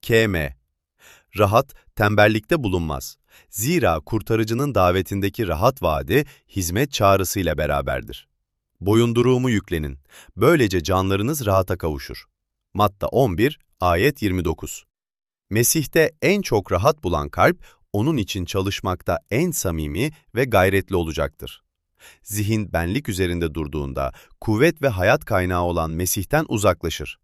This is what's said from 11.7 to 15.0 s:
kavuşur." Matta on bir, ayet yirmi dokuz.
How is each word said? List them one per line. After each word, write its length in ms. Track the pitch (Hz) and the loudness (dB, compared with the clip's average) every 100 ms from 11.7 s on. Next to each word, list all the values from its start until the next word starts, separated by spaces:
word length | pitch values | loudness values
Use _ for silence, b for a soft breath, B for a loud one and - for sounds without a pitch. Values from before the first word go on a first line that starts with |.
| 92 | -2
kavuşur." 460 | 82 71 - - - _ _ _ _ | -4 -6 -10 -16 -18 _ _ _ _
Matta 320 | - 104 - - | -2 -2 0 -2
on 320 | 113 139 151 | 0 0 2
bir, 200 | 123 - _ _ | 0 -2 _ _
ayet 420 | 90 85 123 - | 0 4 2 0
yirmi 220 | 101 90 | -2 -2
dokuz. 400 | 85 78 76 - _ _ | -2 -6 -10 -14 _ _